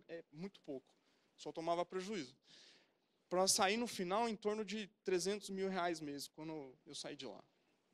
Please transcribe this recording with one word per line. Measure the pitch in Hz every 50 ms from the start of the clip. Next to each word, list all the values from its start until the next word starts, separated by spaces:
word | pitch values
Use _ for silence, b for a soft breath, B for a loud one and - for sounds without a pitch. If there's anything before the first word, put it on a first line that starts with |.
| - -
é, | 165 170
é | - _
muito | 147 151 180 202 - -
pouco. | - - 139 127 - _ _ _ b b b b b b b -
Só | - 151
tomava | - 170 160 170 170 175 175
prejuízo. | - 185 185 185 202 220 185 135 123 - _ B B B B B B B B B B B B _ _ _ _ _ -
Pra | 175 180 190 185
sair | - - 202 185 214 233
no | 240 214
final | - - 185 175 190 220 240 233
em | 214
torno | - - 208 214 220 214
de | 185 208 220 202 175 _ _ -
trezentos | 196 185 180 170 190 208 208 - -
mil | 196 190 190 190
reais | 190 185 170 175 170 156
mês, | 156 143 143 139 - -
quando | _ 151 156 160 156 156 139 131 123 - -
eu | - 143
saí | - - 143 147
de | 135 135 117
lá. | 95 95 - _ _ _ _ _ _ _ _ _